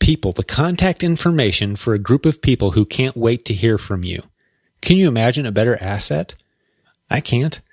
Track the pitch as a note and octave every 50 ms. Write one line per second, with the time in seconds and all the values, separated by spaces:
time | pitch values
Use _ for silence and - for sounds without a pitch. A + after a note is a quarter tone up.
0 | - - D#3 D#3 - G2 F2+ - - - - - D3 F3 F3+ F3 F#3+ F#3+ E3+ -
1 | F3 E3+ E3+ D#3+ - E3+ E3+ D#3 B2+ G2+ F2+ - G#2 G2+ G#2 G2+ - - A2 G#2
2 | G2+ - B2 C#3 - D#3+ D3+ - - C#3 B2+ - - G2 D2+ G#2+ G#2+ - - -
3 | C3 C3 - A#2+ A2+ A2+ A#2+ A#2+ - - A2+ F#2+ A2+ A2+ A2 G2+ - - G2+ F#2
4 | F2 F2+ - - - _ _ _ _ _ _ _ _ _ _ _ - - F3 F#3+
5 | F#3+ E3 A#2+ A2+ A2+ A#2+ B2+ D3 C#3+ A2+ G2+ G#2 A2 A#2+ A#2+ - F2+ F#2+ G2+ G#2+
6 | - - C#3+ D3+ F3+ - - - _ _ _ _ _ _ _ _ _ _ _ _
7 | _ _ - D3+ D3+ - - A#2+ C3+ D#3 - - - _